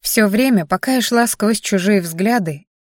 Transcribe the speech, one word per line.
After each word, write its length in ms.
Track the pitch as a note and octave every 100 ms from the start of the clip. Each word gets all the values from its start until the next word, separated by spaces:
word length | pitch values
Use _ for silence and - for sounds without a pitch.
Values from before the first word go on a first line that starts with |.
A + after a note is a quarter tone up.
Всё 260 | - - G#3+
время, 380 | G#3 C4 A3+ D#3+
пока 280 | F#3 -
я 80 | C4
шла 260 | A3 - C#3+
сквозь 320 | - G#3 A3
чужие 420 | - G3 F3+ G3+
взгляды 640 | F3 E3 G3+ A#3+ E3+ D3 _ _